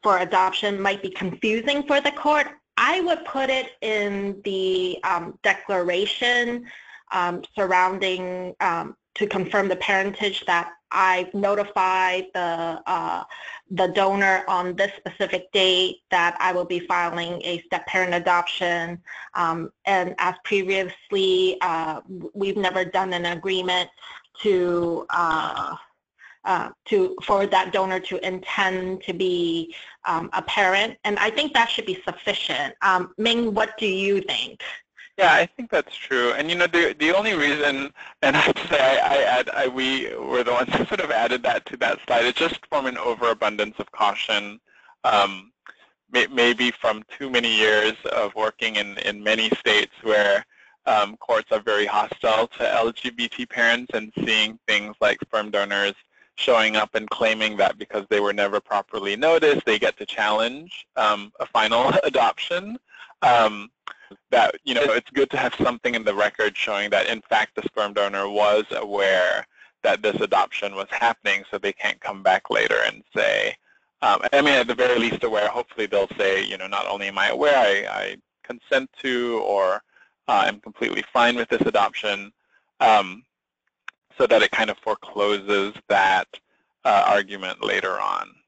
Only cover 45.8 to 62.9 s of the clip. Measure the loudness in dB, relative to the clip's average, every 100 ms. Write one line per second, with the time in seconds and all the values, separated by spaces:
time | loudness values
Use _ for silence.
45.8 | _ _ _ 0 0 2 2 2 -2 0
46.8 | -2 -2 -8 -12 -2 -2 0 2 4 4
47.8 | 2 -2 -6 -4 -4 -2 -4 -2 -4 -4
48.8 | -6 -6 -6 -4 -2 0 0 0 2 2
49.8 | 2 -6 0 2 4 2 -2 _ _ _
50.8 | 0 2 0 -4 -2 -2 0 -2 0 0
51.8 | 2 0 -2 -2 0 2 0 0 0 2
52.8 | 0 -2 -10 -6 -8 -6 -8 0 2 2
53.8 | -2 -6 -6 -6 0 2 0 -4 -2 -2
54.8 | -2 0 0 0 -2 -4 -2 -2 0 0
55.8 | 0 -2 _ _ _ -6 2 4 4 2
56.8 | 0 -2 -6 0 0 2 0 2 0 0
57.8 | -6 -6 0 0 2 0 0 0 0 -4
58.8 | -2 -6 -4 0 4 4 4 2 2 2
59.8 | 0 -2 -10 -2 0 2 0 -4 -16 -20
60.8 | -10 0 0 0 -4 _ -2 0 2 4
61.8 | 4 2 2 2 2 0 -4 -6 -6 -14
62.8 | _